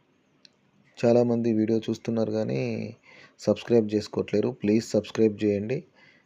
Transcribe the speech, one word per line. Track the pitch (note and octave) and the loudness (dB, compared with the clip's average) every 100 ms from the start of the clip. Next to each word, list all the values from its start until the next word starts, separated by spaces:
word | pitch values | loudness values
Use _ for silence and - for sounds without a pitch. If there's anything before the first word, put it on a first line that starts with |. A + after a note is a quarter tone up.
| _ _ _ _ - _ _ _ _ - | _ _ _ _ -20 _ _ _ _ -2
చాలామంది | A#2+ A#2+ A#2+ A#2 A#2 | 4 4 4 0 0
వీడియో | G#2+ G#2+ A2+ | 0 2 0
చూస్తున్నారు | A2+ A2+ - A2+ A2 | -2 -6 -4 -4 -2
కానీ | A2 A2+ C3+ B2 A2 A2 A2+ _ - - _ | -4 -4 -4 -4 -6 -8 -14 _ -20 -20 _
సబ్స్క్రైబ్ | - G#2 - A#2 G#2 | -2 -2 2 2 4
చేసుకోవట్లేరు. | G#2 - - G2+ G#2 B2 | -2 -2 -4 -2 0 0
ప్లీజ్ | C3+ G#2 A2+ - | -2 2 2 2
సబ్స్క్రైబ్ | G#2+ - - A2 G#2 | -2 -2 0 0 2
చేయండి. | G#2+ G2+ A2 C#3+ - _ - _ | 0 0 -2 -6 -8 _ -20 _